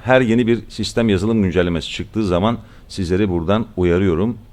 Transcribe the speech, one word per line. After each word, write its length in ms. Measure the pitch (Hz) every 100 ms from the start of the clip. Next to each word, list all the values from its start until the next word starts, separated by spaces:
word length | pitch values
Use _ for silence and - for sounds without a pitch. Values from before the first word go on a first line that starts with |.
her 180 | - 131
yeni 260 | 120 117 117
bir 120 | 117 -
sistem 400 | - 104 - 117
yazılım 340 | 95 107 113
güncellemesi 460 | 95 85 87 82 -
çıktığı 360 | - 87 110 104
zaman 320 | 87 107 117 - - -
sizleri 420 | - 87 92 104
buradan 380 | 87 82 107 117 -
uyarıyorum, 600 | 90 85 98 82 110 117 -